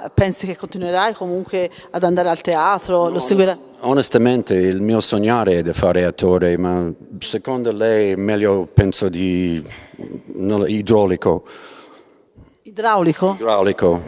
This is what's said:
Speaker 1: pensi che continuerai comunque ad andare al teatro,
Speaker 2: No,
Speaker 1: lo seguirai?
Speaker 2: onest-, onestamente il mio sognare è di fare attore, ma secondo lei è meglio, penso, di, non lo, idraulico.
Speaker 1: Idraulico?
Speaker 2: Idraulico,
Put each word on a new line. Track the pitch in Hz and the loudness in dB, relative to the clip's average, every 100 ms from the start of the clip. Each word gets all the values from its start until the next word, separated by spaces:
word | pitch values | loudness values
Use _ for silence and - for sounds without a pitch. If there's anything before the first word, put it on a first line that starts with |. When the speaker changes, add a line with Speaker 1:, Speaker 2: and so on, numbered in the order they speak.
| - | -8
Speaker 1:
pensi | - 196 180 190 | -2 -2 -2 -8
che | 175 | -10
continuerai | 190 185 175 180 214 | -12 -10 -4 -2 -2
comunque | 214 185 180 185 190 175 - - | -4 -6 -6 -6 -4 -6 -8 -12
ad | 175 | -4
andare | 175 175 175 | 0 2 0
al | 165 | -2
teatro, | - 165 170 196 - 180 | -2 0 2 0 0 0
Speaker 2:
No, | 170 | 0
Speaker 1:
lo | 175 | -2
seguirai? | - 196 190 | 0 2 2
Speaker 2:
onest-, | 180 - - 120 | 0 -8 -8 0
onestamente | 139 127 120 117 127 - 95 | 2 4 4 4 2 0 0
il | 92 95 | 2 0
mio | 104 113 | 0 2
sognare | 104 107 107 120 101 87 | 2 2 2 2 2 0
è | |
di | 82 | 0
fare | 82 92 87 87 | 0 0 2 0
attore, | - 95 90 87 87 | 0 0 2 2 0
ma | 90 90 87 - - 104 | -2 -2 -4 -6 -14 -10
secondo | - 107 135 127 117 | -6 -6 -6 -6 -4
lei | 104 110 107 101 | -2 0 2 0
è | 95 | 0
meglio, | 101 107 104 98 87 | -2 0 2 0 0
penso, | - 98 - 98 | 2 2 2 -2
di, | 87 92 90 90 82 73 - - - - - - | -2 -2 0 -2 -4 -8 -16 -20 -18 -16 -16 -14
non | - 95 104 | -6 -2 0
lo, | 95 | 0
idraulico. | 107 104 110 101 90 101 85 - - - - - - _ _ _ - - _ | -2 2 2 4 2 0 0 -4 -20 -20 -20 -20 -20 _ _ _ -20 -20 _
Speaker 1:
Idraulico? | - 202 226 208 170 151 185 190 | -20 -6 0 2 2 0 0 0
Speaker 2:
Idraulico, | 113 104 98 95 92 85 | 0 2 2 2 2 0